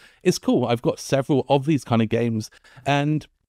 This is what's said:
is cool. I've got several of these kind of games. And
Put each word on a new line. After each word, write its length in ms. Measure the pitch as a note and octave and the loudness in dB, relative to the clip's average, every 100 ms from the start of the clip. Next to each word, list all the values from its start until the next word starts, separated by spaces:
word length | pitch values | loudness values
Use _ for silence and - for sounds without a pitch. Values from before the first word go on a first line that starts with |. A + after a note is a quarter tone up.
| - _ | -20 _
is 160 | F3+ - | -2 -2
cool. 260 | - G3+ A#2 | 0 0 2
I've 160 | A#2+ | 0
got 180 | B2 - | -2 -4
several 460 | - C#3 C#3 C3+ - | -2 -2 0 0 2
of 160 | C#3+ C3+ | 0 2
these 180 | D3 | -2
kind 180 | - A2+ | 0 0
of 80 | A2 | 2
games. 400 | A#2 A#2 A2+ G#2+ - - - C#3 | 0 -2 -4 -6 -16 -20 -8 -2
And 420 | C#3+ D3 D3+ - _ | 0 0 -2 -6 _